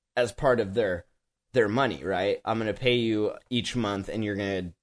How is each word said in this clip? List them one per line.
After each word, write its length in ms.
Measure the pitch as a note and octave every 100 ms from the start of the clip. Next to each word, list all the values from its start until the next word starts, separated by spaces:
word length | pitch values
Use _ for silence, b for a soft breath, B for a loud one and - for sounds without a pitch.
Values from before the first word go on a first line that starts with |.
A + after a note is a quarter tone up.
| _ -
as 160 | A#2+
part 280 | - C#3 A#2+
of 140 | G2+
their, 320 | G2+ G#2 F2+ - _ _ _ _
their 140 | C3 G#2+
money, 340 | A2+ C3 D#2
right? 380 | D#2 F#2 G2 F#2+
"I'm 140 | - A2+
gonna 160 | A2
pay 220 | G2+ B2+ B2
you 380 | A2+ A2 G#2+ - -
each 240 | B2 G#2 B2
month, 340 | G#2+ G2+ G2
and 160 | G#2 G#2
you're 100 | G2+
gonna 360 | G2 F#2+ F2+ -